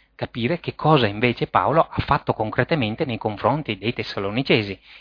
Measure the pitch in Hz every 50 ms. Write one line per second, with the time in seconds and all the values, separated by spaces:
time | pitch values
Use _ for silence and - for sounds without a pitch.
0 | _ _ _ - 117 - - 120 113 131 175 170 - 131 - - - 151 156 143
1 | 117 98 101 107 123 120 117 - 151 - - 92 90 110 143 165 - - - -
2 | - - 139 147 - - - - 110 107 - - 123 - 170 151 113 104 110 -
3 | 160 131 113 104 - 110 104 98 - 107 135 156 151 - 104 92 98 113 - -
4 | 104 - - 107 98 98 104 123 139 - 165 117 104 98 95 - _ - - -